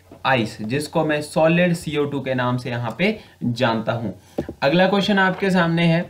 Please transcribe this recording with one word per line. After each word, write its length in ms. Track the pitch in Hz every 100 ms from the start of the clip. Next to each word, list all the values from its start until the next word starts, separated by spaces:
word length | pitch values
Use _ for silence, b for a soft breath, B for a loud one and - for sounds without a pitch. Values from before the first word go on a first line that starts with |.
| - - 131
ice, 340 | 131 107 -
जिसको 440 | 107 127 - 170 151
मैं 160 | 151
solid 520 | 147 170 160 170 180
सीओ 320 | 170 - 147 143
टू 140 | 139
के 120 | 131
नाम 240 | 127 123 123
से 120 | 123
यहाँ 260 | 120 120 110
पे 200 | 190 214 B -
जानता 480 | 123 120 120 113 -
हूँ। 220 | 117 113 - B B B -
अगला 240 | 143 170 185
question 320 | 202 196 196
आपके 300 | 185 185 196
सामने 340 | 180 165 165
है, 180 | 170 165 180